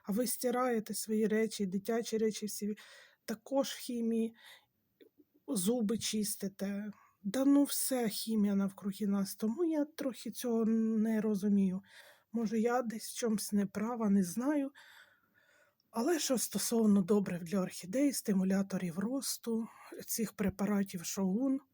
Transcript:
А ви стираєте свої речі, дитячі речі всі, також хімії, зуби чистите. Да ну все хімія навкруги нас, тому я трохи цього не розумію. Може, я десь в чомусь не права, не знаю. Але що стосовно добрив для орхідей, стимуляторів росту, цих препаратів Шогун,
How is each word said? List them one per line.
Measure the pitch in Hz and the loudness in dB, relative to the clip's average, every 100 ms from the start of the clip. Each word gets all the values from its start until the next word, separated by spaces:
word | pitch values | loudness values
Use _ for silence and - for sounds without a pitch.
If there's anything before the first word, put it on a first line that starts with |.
А | - | -4
ви | 202 247 | -2 -2
стираєте | - 247 247 254 233 214 | -2 -2 0 0 0 -2
свої | 208 - 214 220 | -8 -2 0 2
речі, | 220 220 - 196 | 2 0 -2 -2
дитячі | 196 - 226 220 220 | -2 -2 -2 -2 0
речі | 220 208 214 | 0 -2 -6
всі, | - 208 208 - - - _ | -6 -6 -6 -12 -20 -20 _
також | - 220 - 269 269 | -10 -10 -2 0 0
хімії, | - - 240 226 226 226 226 - - _ _ _ _ - _ _ _ - | -4 -6 -2 0 0 -2 -4 -20 -20 _ _ _ _ -20 _ _ _ -6
зуби | 247 180 247 208 226 | -2 0 0 0 -2
чистите. | - 214 202 - 196 - 196 202 208 - - _ | -2 -2 -4 -4 -8 -6 -6 -6 -8 -12 -20 _
Да | 202 254 | -4 2
ну | 277 277 | 6 6
все | 277 - - 254 233 | 6 2 0 2 0
хімія | - - 220 202 | -2 -2 2 4
навкруги | 196 196 196 202 196 208 | 2 0 -2 -6 -4 0
нас, | 202 196 | 0 0
тому | - 220 254 | -2 -4 0
я | 349 320 | 0 2
трохи | 294 - 277 214 - | -2 -2 -6 -6 -10
цього | 220 247 226 | -6 -2 2
не | 220 226 220 220 220 220 | 4 4 2 2 2 2
розумію. | 220 208 208 202 190 185 - - - - _ | 2 0 4 4 4 0 -6 -18 -20 -20 _
Може, | 226 220 226 | -4 0 2
я | 226 247 | 2 2
десь | 240 220 - | 0 -4 -8
в | |
чомусь | - 240 214 - | -4 -2 0 0
не | 208 196 | 0 0
права, | - 214 247 220 | -2 -4 0 4
не | 196 | 4
знаю. | 180 175 254 302 277 - - - - _ _ _ _ _ _ _ _ | 2 0 0 0 -2 -6 -20 -20 -20 _ _ _ _ _ _ _ _
Але | - 247 339 | -2 0 0
що | - 247 | 0 0
стосовно | - 202 - 233 220 202 | 0 -4 0 2 6 4
добрив | 175 208 190 180 | 4 2 0 -4
для | 170 202 | -4 -2
орхідей, | 185 - 175 247 285 | -2 -6 -6 0 2
стимуляторів | 233 - 190 190 190 196 190 180 165 | 2 0 2 2 2 0 -2 -4 -2
росту, | 202 269 - - 233 226 226 - - - - | -2 -2 -4 -6 -4 -4 -4 -12 -18 -14 -8
цих | - 214 | -4 -4
препаратів | - 202 196 196 202 196 185 | -2 -2 0 0 0 0 -4
Шогун, | 165 - 190 196 277 269 - | -6 -2 0 2 2 0 -4